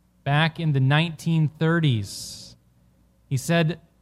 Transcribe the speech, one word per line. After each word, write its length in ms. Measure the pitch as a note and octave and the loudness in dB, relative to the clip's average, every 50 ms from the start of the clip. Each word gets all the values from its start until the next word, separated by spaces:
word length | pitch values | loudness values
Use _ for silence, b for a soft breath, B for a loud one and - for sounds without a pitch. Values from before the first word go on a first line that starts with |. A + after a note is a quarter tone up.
| _ _ _ _ _ | _ _ _ _ _
back 380 | C#3 C#3+ D3+ D#3+ D#3 D#3+ - | 0 0 2 2 0 -2 -2
in 100 | E3 D#3 | -2 0
the 80 | C#3 C#3 | 2 2
nineteen 680 | C3 C3+ D3 D#3 E3 F3 D#3 - - E3+ E3 D#3+ D#3 D3 - - | 2 4 4 2 2 0 -4 -6 -2 0 2 2 2 0 0 -2
thirties. 960 | D#3+ D#3+ E3+ E3+ D#3+ C#3+ A#2+ G#2+ G2+ - - - - - - - - - - - _ _ _ _ _ _ _ _ _ _ _ _ _ | 0 0 2 2 2 2 2 0 -4 -6 -10 -14 -14 -14 -16 -18 -20 -20 -20 -20 _ _ _ _ _ _ _ _ _ _ _ _ _
He 80 | - C#3 | -6 -6
said, 460 | B2 - - E3+ E3+ E3 D#3 - - - _ _ _ | -4 -2 0 0 2 2 0 -2 -6 -12 _ _ _